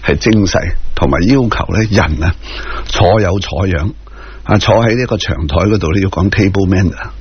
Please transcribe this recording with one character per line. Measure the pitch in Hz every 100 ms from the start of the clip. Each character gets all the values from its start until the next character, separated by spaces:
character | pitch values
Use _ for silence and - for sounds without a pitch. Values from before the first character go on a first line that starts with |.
係 | - -
精 | 117 110 98
細， | - 85 - - -
同 | 67
埋 | 71 92
要 | 135
求 | 117 - -
呢， | 95 110
人 | 104 80 76
啊， | 80 - - - - - -
坐 | - 90 107
有 | 92 98
坐 | 90 69 98
樣， | 85 85 - - - - -
啊， | - 104
坐 | - 107
喺 | 113 117
呢 | 123
個 | 107
長 | - - 73
台 | 80
嗰 | 98 107
度 | 82
呢， | 98
要 | 95
講 | - 95
table | 113 98 98 92
manner | 92 92 - - -